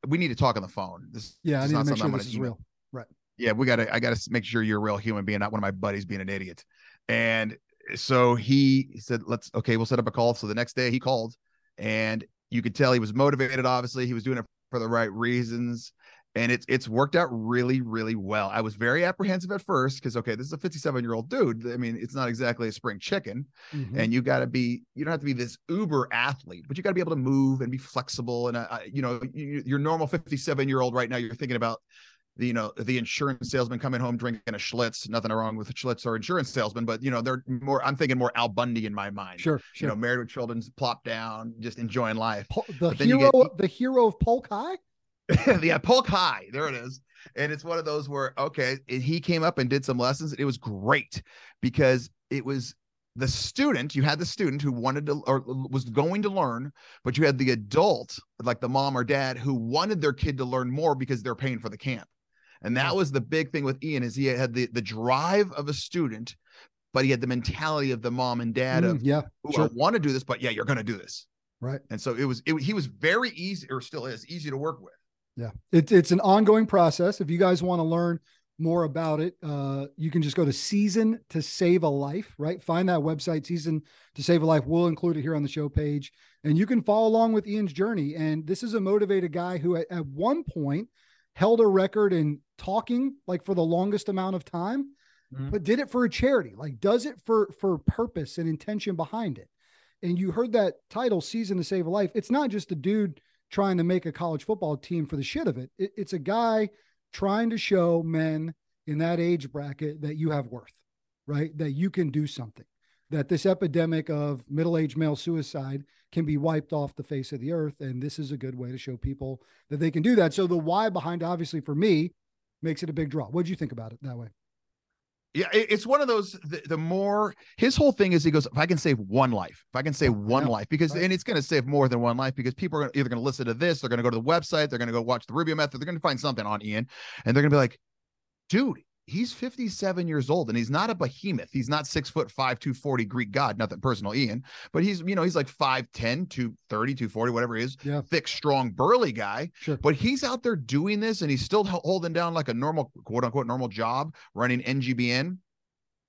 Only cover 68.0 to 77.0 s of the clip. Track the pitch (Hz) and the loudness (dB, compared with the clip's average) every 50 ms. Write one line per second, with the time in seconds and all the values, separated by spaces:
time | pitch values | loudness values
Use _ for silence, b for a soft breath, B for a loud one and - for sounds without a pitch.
68 | 110 123 120 123 127 127 120 120 120 117 110 120 127 131 131 127 175 185 175 139 | -2 -4 -2 0 -2 0 0 -2 -2 -2 0 0 0 2 2 2 2 2 2 0
69 | 113 139 139 151 143 - _ _ _ 147 143 143 156 - 117 117 143 170 226 226 | 2 2 0 0 0 -6 _ _ _ -4 0 2 2 0 2 2 2 2 2 2
70 | 151 147 135 131 127 - 127 113 120 123 113 104 113 113 143 123 107 104 113 98 | 2 2 0 0 -2 -4 -6 -2 -2 -2 -2 -2 0 0 0 -2 0 -4 -6 -6
71 | 90 - - - - _ _ _ _ _ _ _ - 127 139 135 - _ 117 104 | -8 -14 -16 -16 -16 _ _ _ _ _ _ _ -8 -8 -8 -8 -10 _ -12 -8
72 | - 135 120 113 139 135 127 120 - - 160 156 139 147 214 202 147 131 - - | -4 -4 -2 -2 -2 -2 -2 -4 -2 -2 -2 0 0 -2 -2 -2 -4 -6 -8 -2
73 | - 156 180 226 254 240 185 151 170 190 196 170 147 - 131 131 127 - - 151 | 0 2 2 2 0 -2 -6 -6 -8 -8 -8 -8 -10 -8 -8 -8 -8 -8 -10 -10
74 | 120 131 120 - - - 165 175 147 147 135 135 143 156 165 127 98 85 - _ | -8 -8 -10 -12 -14 -14 -14 -10 -8 -8 -6 -6 -6 -6 -8 -8 -14 -20 -20 _
75 | _ _ _ _ _ _ _ - 117 110 - - _ _ - 170 156 - 220 185 | _ _ _ _ _ _ _ -10 -10 -10 -10 -14 _ _ 4 4 8 10 10 10
76 | 165 - 175 180 - 196 190 208 220 202 214 220 220 220 - 190 175 165 151 - | 10 8 4 4 8 8 8 8 10 8 8 8 8 6 6 6 6 6 6 4